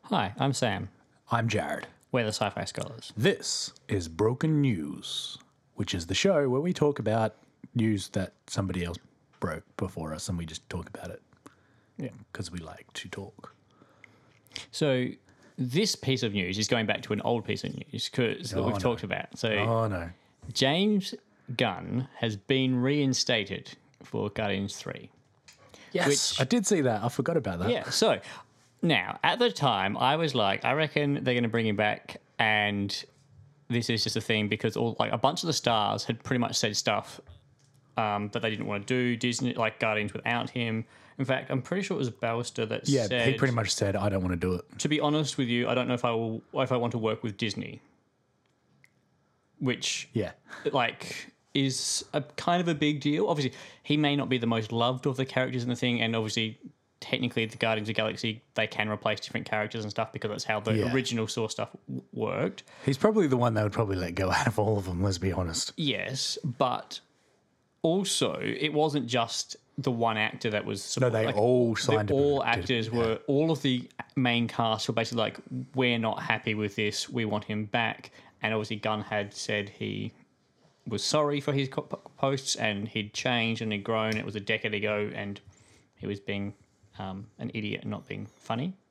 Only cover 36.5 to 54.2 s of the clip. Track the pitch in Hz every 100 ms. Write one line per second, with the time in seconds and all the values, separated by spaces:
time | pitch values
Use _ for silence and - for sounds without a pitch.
36.5 | - 110 104 - 104 - - - - _
37.5 | _ _ _ _ - 107 101 104 113 110
38.5 | 104 104 101 101 127 123 117 123 117 127
39.5 | 113 110 - 113 107 104 - 117 120 117
40.5 | 123 117 110 110 - - - 135 127 -
41.5 | 131 131 185 196 180 127 - 113 117 120
42.5 | - 107 113 - 139 107 123 117 - 135
43.5 | 117 104 - 101 98 101 95 90 87 90
44.5 | 90 - - - 151 147 151 143 - 127
45.5 | 120 120 123 123 123 123 113 113 113 -
46.5 | - 127 127 117 120 110 110 117 101 113
47.5 | 104 101 113 _ _ _ _ _ _ _
48.5 | _ _ _ _ _ _ _ _ _ _
49.5 | _ 123 117 - - - 120 101 - _
50.5 | - 147 135 117 - - - - _ _
51.5 | 139 135 127 - - - 151 139 - -
52.5 | 175 170 151 151 147 147 151 202 160 131
53.5 | - - - - 147 147 143